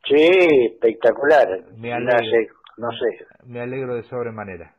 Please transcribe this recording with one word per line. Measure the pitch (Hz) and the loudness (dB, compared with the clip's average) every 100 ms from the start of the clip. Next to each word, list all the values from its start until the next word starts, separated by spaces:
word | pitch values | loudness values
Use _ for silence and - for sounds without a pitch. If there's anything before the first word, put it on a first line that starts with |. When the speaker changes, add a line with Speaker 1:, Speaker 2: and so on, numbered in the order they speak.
Speaker 1:
Sí, | - 143 160 185 175 143 117 | 0 2 4 4 4 4 2
espectacular. | - 117 107 117 110 143 151 107 92 - 110 | 0 -2 2 0 2 4 4 4 -2 -10 -14
Speaker 2:
Me | 117 | -8
Speaker 1:
Ya | 120 | -6
Speaker 2:
alegro. | 123 120 110 | 0 0 2
Speaker 1:
sé, | 117 107 _ _ - | 0 0 _ _ -12
no | 117 | -10
sé. | 113 120 - - _ | -6 -6 -6 -18 _
Speaker 2:
Me | 123 120 | -18 -12
alegro | 123 131 131 120 | -10 -10 -8 -8
de | |
sobremanera. | 110 127 117 110 101 90 85 | -10 -10 -10 -10 -14 -14 -18